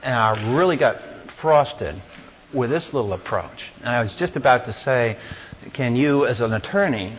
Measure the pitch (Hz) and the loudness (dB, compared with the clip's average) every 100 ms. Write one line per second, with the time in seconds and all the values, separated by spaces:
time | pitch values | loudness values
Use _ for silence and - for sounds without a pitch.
0 | 131 123 110 107 107 131 180 156 131 - | -2 2 2 2 0 2 2 4 2 0
1 | - - - - 160 151 139 - 85 85 | -8 -18 -18 -6 4 4 4 -2 -8 -8
2 | 92 - - - - 139 120 151 170 143 | -14 -20 -20 -20 -8 -2 0 0 -2 -2
3 | 107 92 - 104 87 - - - - 123 | -2 -4 -4 -4 -4 -14 -18 -10 -2 0
4 | 113 - 175 156 139 123 - 104 - 131 | -2 -2 -4 0 4 4 2 -8 0 2
5 | 117 107 - - - - - - 127 120 | 2 -2 -12 -16 -18 -18 -18 -4 0 2
6 | 147 143 135 117 117 110 - 196 190 117 | 4 4 2 2 0 -2 -2 0 2 0
7 | 92 | -4